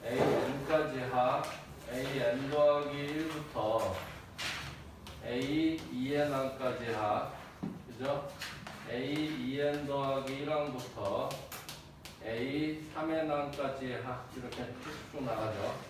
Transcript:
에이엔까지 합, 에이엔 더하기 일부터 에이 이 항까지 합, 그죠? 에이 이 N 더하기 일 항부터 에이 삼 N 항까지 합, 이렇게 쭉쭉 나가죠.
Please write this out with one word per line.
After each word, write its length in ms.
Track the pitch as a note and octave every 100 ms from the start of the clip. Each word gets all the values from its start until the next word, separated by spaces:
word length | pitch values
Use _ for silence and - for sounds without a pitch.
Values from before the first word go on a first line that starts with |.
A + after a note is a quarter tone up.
에이엔까지 960 | - C3 C#3 A#2 B2+ C#3+ - D#3 D3 C3 B2+
합, 320 | B2+ - C#3+ - - - - -
에이엔 600 | B2 C3+ C3+ A#2+ B2+ C#3
더하기 460 | D3 D3 D3 C#3+ C#3+
일부터 960 | C#3+ D#3 D#3+ D3+ D3 A#2 A2 A2+ - F#2 - - - - - - - - - - - -
에이 580 | - B3 C#3 D#3 D#3+ D#4+ -
이 240 | B2+ C3 D3
항까지 760 | D3 C3+ C3+ B2+ B2+ A#2+ A#2
합, 400 | A2+ G#2+ G2+ - - - - - - -
그죠? 420 | A2+ C3+ F#3+ - - - - - - -
에이 380 | A#2+ C#3 D3 D3+ C3
이 200 | B2 C#3
N 260 | C#3+ D3 C#3
더하기 460 | C#3 C#3 C3+ C3
일 180 | C#3 D3
항부터 800 | D3+ D3 B2+ - - - - - - - - - - - - - -
에이 600 | A2+ A2+ C3 C#3+ D#3 D#3 -
삼 160 | D#3+ D#3+
N 180 | D#3+ D#3
항까지 600 | C#3+ C#3+ - C3+ - B2+ A#2+
합, 220 | B2 B2 - B2+
이렇게 300 | B2 - B2 -
쭉쭉 400 | - D3+ - D3
나가죠. 520 | B2 - A2 - - -